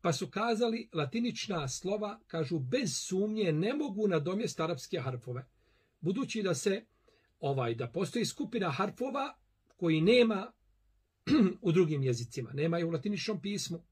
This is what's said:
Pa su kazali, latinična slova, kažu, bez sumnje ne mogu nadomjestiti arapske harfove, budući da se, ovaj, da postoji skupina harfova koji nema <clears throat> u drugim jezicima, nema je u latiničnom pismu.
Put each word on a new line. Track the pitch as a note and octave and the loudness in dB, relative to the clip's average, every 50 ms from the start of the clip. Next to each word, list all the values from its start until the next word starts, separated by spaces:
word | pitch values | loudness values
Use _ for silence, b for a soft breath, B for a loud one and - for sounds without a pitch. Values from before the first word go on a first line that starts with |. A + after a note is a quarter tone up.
Pa | - F3 D#3+ | 2 0 0
su | - F#3+ D3 | 0 -2 -6
kazali, | - G3 A3 A#3 A#3 G#3 A#3+ A#3 A3+ A#3 - _ - | -4 -2 0 0 2 2 2 0 0 -2 -6 _ -4
latinična | E3 D3 C3+ - A3+ A#3 B3 A3 - - - G3+ E3+ C#3+ C3 | -4 -2 -2 -2 -2 -2 -2 -2 -4 -6 -4 -4 -2 -2 -4
slova, | - - - F3+ G3+ G#3 G#3 G3+ G3+ - _ _ | -6 -6 -4 -2 -2 -2 -2 -6 -6 -10 _ _
kažu, | - E3 D#3+ C3 F3 D#3 | -4 -2 -2 0 -2 -2
bez | C3 B2 A#3 C4 C#4 F#3 - - | -2 0 0 0 0 0 -4 -6
sumnje | - - F#3 F#3 G3+ G#3+ G#3+ A3 G#3 F3 | -6 -2 0 0 0 0 0 0 0 2
ne | D3+ D3+ F3 G#3+ C4+ | 2 2 2 0 0
mogu | D4 D4+ C#4 G3 G3+ G#3+ G#3 | -2 -2 -4 -2 0 2 2
nadomjestiti | F3 D#3+ C#3+ E3+ F#3 G3+ A#3+ - - - | 2 2 2 0 -2 -2 -2 -4 -4 -4
arapske | E3 E3 F3 C3 - - - E3 | -2 -2 -2 -4 -6 -6 -6 -4
harfove, | C3 C3+ B2+ B2 - C3 B2 B2 C3 _ _ _ _ _ _ _ _ _ _ _ | -2 -4 -6 -6 -8 -8 -8 -8 -10 _ _ _ _ _ _ _ _ _ _ _
budući | - D#3+ F#3+ A3+ C#4 A#3 - A3+ G3+ | -2 -2 0 0 -2 -2 -2 -2 0
da | F#3+ E3 | 0 0
se, | C3+ - G#3 F#3+ G#3+ - _ b b b b b b b b b b | 2 2 0 0 0 -4 _ b b b b b b b b b b
ovaj, | - C#3 C#3 C3 B2+ A#2 A#2 | -2 -2 0 0 0 0 -2
da | A2+ A#2+ A#2+ | -2 -4 -4
postoji | - E3+ G3 - - A#3+ A3 | -2 -2 -4 0 0 0 -2
skupina | - - - D4 - - A#3+ G3 E3 | -2 -2 -6 -6 -4 -2 -2 0 0
harfova | C3+ C3 F#3+ G3+ - - A#3+ C4+ C4+ C#4 C4+ D4 - _ _ _ _ _ _ _ _ _ | 0 0 0 -2 0 -4 -4 -2 -2 -2 -4 -4 -6 _ _ _ _ _ _ _ _ _
koji | F3+ E3 D#3+ D#3 | 0 2 4 4
nema | D#3+ F#3+ A#3+ B3+ A#3+ A3+ G#3+ F#3+ G3 B3 - _ _ _ _ _ _ _ _ _ _ _ _ _ _ | 6 6 8 8 8 6 4 -2 -4 -6 -12 _ _ _ _ _ _ _ _ _ _ _ _ _ _
<clears throat> | - C#4 D#4 G#3+ F#3 - - - G3 | 4 6 6 6 6 4 0 0 2
u | |
drugim | D#3 F#3 F3+ D#3 D#3 C#3 C3+ | 4 4 4 4 2 0 0
jezicima, | C3 A#2+ A#2 A#2+ - - C#3 B2 - C#3 | 0 0 -2 -4 -8 -8 -10 -8 -6 -4
nema | C#3 D3+ E3 E3+ E3+ | -2 0 0 0 0
je | E3+ | 0
u | E3 | -2
latiničnom | E3 D3+ - G#3 G#3 F3 - - G#3+ E3+ | -2 -2 -2 -2 -4 -2 -2 -4 -4 -4
pismu. | - G3+ G3+ F#3 - - E3+ - - _ | -4 -4 -4 -4 -6 -6 -8 -10 -10 _